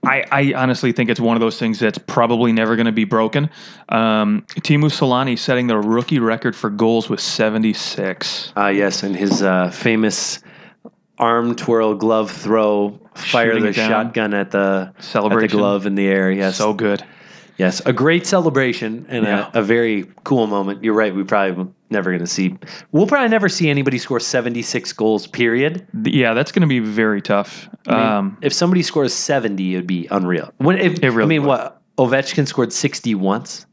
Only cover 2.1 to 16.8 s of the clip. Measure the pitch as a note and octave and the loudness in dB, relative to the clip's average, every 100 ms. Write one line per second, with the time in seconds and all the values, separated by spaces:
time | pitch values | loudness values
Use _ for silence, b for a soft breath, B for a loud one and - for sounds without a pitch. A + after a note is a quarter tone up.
2.1 | - A#2 A#2 A#2+ A2+ A2 A2+ A#2 A2 G#2+ | 0 2 2 2 2 2 2 0 0 0
3.1 | A2+ A2 C#3+ D3+ B B B B A2+ A2+ | 0 0 0 -2 B B B B 0 2
4.1 | G#2+ G#2+ G#2 - - - D3 D3+ - C#3+ | 2 2 0 -4 -10 0 4 4 2 2
5.1 | B2 C3+ A#2 - B2+ B2 A2 G#2 A2+ B2 | 2 0 -2 0 0 2 0 2 0 0
6.1 | D3 A#2 A2+ B2+ - A2 G#2 A2+ A2+ G#2+ | 0 2 0 -2 -4 -6 0 2 2 0
7.1 | G#2 - - A2 A2 A2 G2+ - - F#2+ | -4 -4 0 0 2 0 0 -6 -6 -4
8.1 | F2+ - - - - G2+ G2 G2+ F#2+ G2 | -4 -8 -8 -8 -2 2 2 2 0 -4
9.1 | F2+ G2+ F#2+ G2 F#2 F2+ F2+ B2 A2+ A2 | -2 0 2 2 2 0 0 0 2 2
10.1 | G2+ - - B B B B - _ _ | 0 -6 -8 B B B B -20 _ _
11.1 | _ A#2 A#2 A#2+ A#2+ - A2+ A2 G#2+ G#2+ | _ 0 2 0 -4 0 2 2 0 2
12.1 | A2 G#2+ - - A2 G#2+ G#2 G#2 G#2 - | 2 0 -6 -2 2 2 2 -2 -4 -20
13.1 | - - B2 A2+ A2+ A2 G2+ A2 A2 A2+ | -14 -2 0 2 2 0 0 0 0 0
14.1 | A#2 G#2+ G2+ G2 G2+ G2 G2 F#2 - - | -2 -2 -2 -2 0 0 0 -4 -12 -6
15.1 | A2+ G#2 G2+ A2 G#2 G2+ G2+ G2 G2 G2 | -2 2 2 2 2 2 0 -2 0 2
16.1 | G2 F#2+ F#2+ F#2+ F#2 G#2+ G#2 | 2 2 0 0 0 -2 0